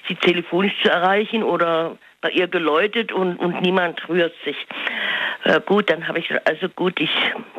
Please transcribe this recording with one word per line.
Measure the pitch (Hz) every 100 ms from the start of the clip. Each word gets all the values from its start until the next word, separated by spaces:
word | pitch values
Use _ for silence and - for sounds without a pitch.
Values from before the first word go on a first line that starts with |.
| -
sie |
telefonisch | 180 180 175 170 170 196 -
zu | 196
erreichen | 165 180 202 214 226
oder | 135 170 170 165 165 - - _
bei | 160
ihr | 147 175
geläutet | 180 156 151 208 233 214
und, | - 185 175
und | 175 170
niemand | 180 185 175 - -
rührt | 175 170 -
sich. | - 143 - - - - - - - -
Äh, | - 156 -
gut, | 202 208
dann | 160 165
habe | 165
ich | 165
gesagt, | 175 -
also | 156 180
gut, | - 185 -
ich | - - - - -